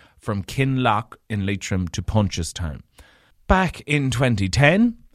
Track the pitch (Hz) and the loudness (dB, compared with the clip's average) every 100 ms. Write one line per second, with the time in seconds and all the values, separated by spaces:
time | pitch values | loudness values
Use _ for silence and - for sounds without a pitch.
0 | _ _ - 101 - - 135 131 123 107 | _ _ -6 -6 -4 -2 0 0 0 0
1 | - - - 104 98 101 - 95 90 - | -4 -14 -8 -4 -2 -4 -4 -4 -4 -6
2 | - 107 98 - 82 - 82 65 - _ | -2 0 0 -2 -8 -8 -10 -10 -18 _
3 | - _ _ _ - 190 185 - - 147 | -20 _ _ _ 0 2 2 -4 -2 0
4 | 135 117 131 104 95 110 143 190 240 - | 0 2 2 2 0 4 4 6 2 0
5 | - | -16